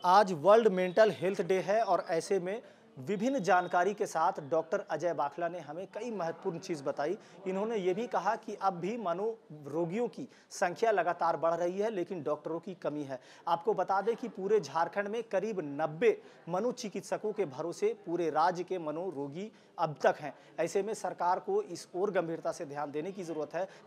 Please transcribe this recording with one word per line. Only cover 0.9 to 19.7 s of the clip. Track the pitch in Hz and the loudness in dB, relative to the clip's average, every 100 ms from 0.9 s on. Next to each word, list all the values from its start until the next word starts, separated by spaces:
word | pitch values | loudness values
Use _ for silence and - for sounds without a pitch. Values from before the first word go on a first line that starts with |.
| 180 220 | 6 6
हेल्थ | 131 170 202 | 4 0 0
डे | 175 185 | 2 2
है | 165 214 | 2 2
और | 208 - 185 | 4 2 2
ऐसे | 165 165 196 | -2 2 0
में | 175 220 - - - - | 0 -6 -10 -20 -20 -10
विभिन्न | 131 202 233 277 | -4 0 0 2
जानकारी | 180 180 175 180 180 | 4 4 4 2 2
के | 208 190 | 0 -2
साथ | - 165 190 147 | 0 0 0 0
डॉक्टर | 160 160 202 | 0 0 -2
अजय | 202 160 170 | -2 -2 -2
बाखला | 156 143 - 170 | -2 -4 -4 -6
ने | 175 | -6
हमें | 143 156 185 | -10 -10 -10
कई | 208 240 | -10 -8
महत्वपूर्ण | 214 165 165 190 165 | -4 -4 -4 -6 -6
चीज़ | - 165 | -6 -6
बताई। | 139 139 147 147 - - 185 | -4 -2 -2 -4 -8 -12 -6
इन्होंने | 190 220 226 | -4 -2 0
ये | 180 | 0
भी | 180 240 | 0 -2
कहा | 190 180 220 | -2 0 -2
कि | - | -4
अब | 202 196 | -4 -2
भी | 180 180 233 | 0 -2 -4
मनोरोगियों | 190 170 214 220 - 151 139 147 170 196 240 | -2 -2 -2 -6 -12 -16 -6 -2 -2 -2 -2
की | - 139 - - | -4 -12 -16 -18
संख्या | - 185 175 226 | -2 -2 2 2
लगातार | 202 170 170 170 170 | 4 2 2 0 2
बढ़ | 160 | 2
रही | 165 175 185 | 2 0 0
है, | 214 | -2
लेकिन | 208 175 185 | -2 -4 -4
डॉक्टरों | 143 147 131 113 | -2 -2 -4 -6
की | - | -8
कमी | 175 156 147 | -8 -6 -4
है। | 139 131 - - - | -6 -8 -12 -12 -2
आपको | 170 226 | 0 2
बता | 190 180 196 | 0 0 0
दें | 196 233 | 0 -2
कि | 233 | -6
पूरे | 190 190 214 | -4 2 2
झारखंड | 147 151 165 202 202 | 2 0 0 -2 -4
में | 226 | -4
करीब | 226 190 208 196 | -4 -2 -2 -2
नब्बे | 147 139 156 156 233 - - - - | -4 -2 -4 2 4 4 -2 -18 -6
मनोचिकित्सकों | 180 233 233 214 196 175 180 214 | -2 -2 -4 -6 -8 -4 -4 -2
के | 214 | -2
भरोसे | 175 131 160 160 208 - - | -4 -4 -8 -2 -2 -2 -4
पूरे | 170 170 | -2 0
राज्य | 147 170 175 | 2 2 2
के | 180 185 | -2 -4
मनोरोगी | 156 151 190 139 143 147 214 - - | -4 -4 -6 -6 -8 -8 -12 -14 -16